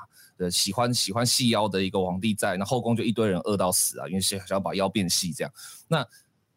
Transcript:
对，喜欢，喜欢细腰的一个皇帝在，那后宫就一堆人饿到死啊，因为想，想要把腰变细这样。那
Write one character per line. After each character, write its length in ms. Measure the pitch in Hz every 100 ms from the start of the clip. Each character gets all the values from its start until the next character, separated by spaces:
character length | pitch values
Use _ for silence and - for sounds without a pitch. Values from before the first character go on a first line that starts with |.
| - - - -
对， 120 | 90
喜 220 | - 101
欢， 220 | 110 120
喜 180 | 120 -
欢 140 | 113 120
细 240 | - 123
腰 180 | 107 104
的 140 | 95
一 80 | 95
个 100 | 95
皇 180 | 90 92
帝 140 | 110
在， 240 | 101 107 90
那 80 |
后 160 | 98 135
宫 160 | 117 117
就 80 |
一 80 | 113
堆 160 | 117 107
人 100 | 87
饿 180 | - 98
到 120 | 92
死 300 | - - 62
啊， 80 | 69
因 60 |
为 60 | 95
想， 180 | 92 98 -
想 100 | 95
要 40 |
把 140 | 87
腰 140 | 90 95
变 220 | 107 87
细 200 | - 90
这 120 | 73
样。 100 | 78 - - - -
那 160 | 156 120 - _ _ _